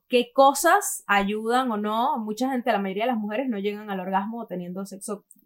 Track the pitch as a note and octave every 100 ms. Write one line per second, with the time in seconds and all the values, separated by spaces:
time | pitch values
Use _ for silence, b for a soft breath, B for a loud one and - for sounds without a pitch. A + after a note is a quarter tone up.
0 | - B3 A#3+ - C4+ C#4 E4 G4+ G4+ -
1 | - G3+ G3 G#3+ A3 B3 C4 G#3 G#3 A3
2 | C4 C#4 G#3+ G#3+ C4 B3+ A#3+ G#3 G3 F#3+
3 | A#3+ A3+ G#3 G#3+ C4+ G3+ G3+ G#3 G#3+ F#3+
4 | F3+ F#3+ G3+ A#3 A3+ F3+ F3 F3+ G3 F#3+
5 | - G3+ _ _